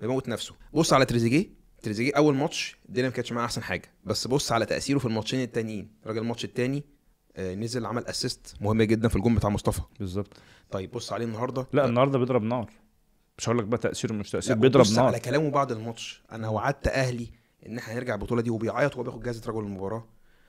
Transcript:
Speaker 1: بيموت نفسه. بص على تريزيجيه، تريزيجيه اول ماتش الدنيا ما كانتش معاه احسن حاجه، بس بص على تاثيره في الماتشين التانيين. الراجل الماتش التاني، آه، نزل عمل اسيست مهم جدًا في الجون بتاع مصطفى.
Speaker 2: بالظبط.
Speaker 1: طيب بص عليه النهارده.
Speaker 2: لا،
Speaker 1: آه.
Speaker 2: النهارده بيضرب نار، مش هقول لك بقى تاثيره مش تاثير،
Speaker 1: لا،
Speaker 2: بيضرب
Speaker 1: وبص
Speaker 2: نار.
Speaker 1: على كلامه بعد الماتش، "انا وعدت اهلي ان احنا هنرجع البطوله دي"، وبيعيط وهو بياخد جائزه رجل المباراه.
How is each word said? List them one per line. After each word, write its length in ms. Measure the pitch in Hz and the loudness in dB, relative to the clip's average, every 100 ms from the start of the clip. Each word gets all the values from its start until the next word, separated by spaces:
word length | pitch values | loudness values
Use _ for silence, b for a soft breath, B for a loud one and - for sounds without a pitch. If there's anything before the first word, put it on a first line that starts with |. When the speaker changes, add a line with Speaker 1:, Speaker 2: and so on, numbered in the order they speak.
Speaker 1:
بيموت 280 | 110 131 135 | -4 -4 -4
نفسه. 260 | 110 - - - | -6 -8 -16 -4
بص 180 | 147 165 | 0 4
على 120 | 143 | 4
تريزيجيه، 440 | 131 120 117 135 208 - _ _ | 4 4 4 4 2 -6 _ _
تريزيجيه 300 | - 104 127 139 | -6 -2 0 4
اول 180 | 151 | 4
ماتش 440 | 135 156 - - - - | 4 0 -4 -8 -12 -8
الدنيا 200 | - 127 | -2 -2
ما 60 | |
كانتش 180 | 123 117 | -2 -4
معاه 120 | 120 | -4
احسن 180 | 120 - | -4 -4
حاجه، 260 | - 90 - _ | -4 -6 -8 _
بس 220 | - 107 120 | -6 -4 0
بص 260 | 131 - | -2 0
على 140 | 117 107 | 0 0
تاثيره 320 | 73 - 139 | -2 0 0
في 60 | |
الماتشين 360 | 127 110 104 131 | 0 -2 -2 -4
التانيين. 480 | 123 120 110 107 90 _ | -4 -4 -6 -6 -10 _
الراجل 160 | 110 110 | -8 -6
الماتش 240 | 117 113 | -4 -6
التاني، 400 | 98 - 123 139 143 _ _ _ _ - | -6 -2 -2 -2 -6 _ _ _ _ -10
آه، 180 | 92 | -6
نزل 320 | 95 113 123 107 | -6 -6 -4 -4
عمل 200 | 117 - | -4 -6
اسيست 480 | - 131 - - - | -6 -6 -8 -14 -4
مهم 220 | 101 110 | 0 4
جدًا 260 | 110 113 113 | 4 4 2
في 80 | 104 | 2
الجون 180 | 107 | 4
بتاع 160 | 110 104 | 4 2
مصطفى. 300 | 101 - 104 - - | 0 0 -2 -4 -8
Speaker 2:
بالظبط. 360 | 98 92 98 b b b _ | -6 -6 -8 b b b _
Speaker 1:
طيب 200 | 101 95 | -8 -6
بص 220 | 117 - | -8 -6
عليه 120 | 104 | -4
النهارده. 420 | 117 107 127 127 127 | -4 -4 -4 -6 -2
Speaker 2:
لا، 120 | 135 | 2
Speaker 1:
آه. 20 | 131 | 4
Speaker 2:
النهارده 320 | 117 135 135 | 4 4 4
بيضرب 240 | 123 127 | 2 2
نار، 280 | 107 123 104 - _ _ _ _ _ - | 0 -2 -6 -12 _ _ _ _ _ -8
مش 100 | - | 0
هقول 100 | 120 | 0
لك 60 | |
بقى 140 | 104 117 | 0 -2
تاثيره 340 | - - 123 | -2 -2 -4
مش 180 | 110 - | -4 -6
تاثير، 240 | 95 95 | -4 0
Speaker 1:
لا، 60 | 110 | 6
Speaker 2:
بيضرب 200 | 127 131 | 8 8
Speaker 1:
وبص 160 | 110 113 | 8 6
Speaker 2:
نار. 100 | 127 | 4
Speaker 1:
على 140 | 117 | 2
كلامه 300 | 123 135 156 | 0 0 2
بعد 220 | 143 135 | 2 0
الماتش، 500 | 113 113 113 - - _ | -2 -8 -10 -12 -16 _
"انا 160 | 113 110 | -8 -4
وعدت 400 | 107 123 139 - | -2 -2 -2 0
اهلي 420 | - 131 120 117 b b _ - | 0 0 -2 -8 b b _ -14
ان 120 | 113 | -12
احنا 160 | 120 | -8
هنرجع 200 | 113 123 | -6 -4
البطوله 280 | 107 104 120 | -4 0 0
دي"، 80 | 117 | 0
وبيعيط 440 | 113 110 107 139 | 0 -2 0 0
وهو 80 | 131 | -2
بياخد 200 | 123 127 | -8 -8
جائزه 200 | 117 117 110 | -8 -6 -6
رجل 100 | 110 | -6
المباراه. 440 | 104 98 95 110 117 _ _ _ | -6 -6 -6 -6 -10 _ _ _